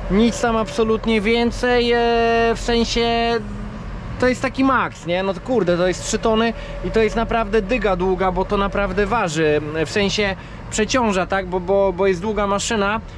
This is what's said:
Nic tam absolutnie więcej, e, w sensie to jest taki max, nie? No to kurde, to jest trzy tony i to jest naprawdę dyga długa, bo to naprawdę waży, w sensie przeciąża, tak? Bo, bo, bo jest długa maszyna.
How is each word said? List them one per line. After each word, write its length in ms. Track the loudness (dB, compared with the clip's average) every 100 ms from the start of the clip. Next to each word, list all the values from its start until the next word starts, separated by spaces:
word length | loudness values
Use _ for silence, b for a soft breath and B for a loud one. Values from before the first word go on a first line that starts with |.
| 0
Nic 300 | 2 2 2
tam 160 | 0 0
absolutnie 640 | -2 0 0 0 2 0
więcej, 680 | 2 2 2 0 2 2 2
e, 60 | 2 2 2 4 4 2 0
w 40 |
sensie 800 | 0 0 2 0 2 2 0 -2 -4 -10 -10 -10 -10 -10 -10 0
to 80 | 0
jest 140 | 2
taki 220 | -2 0
max, 420 | 2 2 0 -4 -2
nie? 180 | -2
No 100 | 0
to 60 | -4
kurde, 380 | -2 0 2 2
to 100 | 2
jest 160 | 0
trzy 160 | -4 -2
tony 340 | 2 2 2 -2 B B -2
i 60 |
to 80 | 2
jest 160 | 2 0
naprawdę 460 | 0 0 0 0
dyga 340 | 0 0 0 0
długa, 360 | 0 0 0
bo 140 | 0 0
to 120 | 0
naprawdę 480 | 0 -2 -2 0 0
waży, 560 | 0 -2 0 2 2 -2 -4 -2
w 60 |
sensie 440 | 0 0 0 -2 -4 B B B
przeciąża, 560 | -4 0 2 2 0 0
tak? 220 | -2 -2
Bo, 120 | -4
bo, 340 | 0 2 2
bo 140 | 2 0
jest 140 | 0
długa 260 | -2 -2 0
maszyna. 540 | 0 0 0 0 -2 -6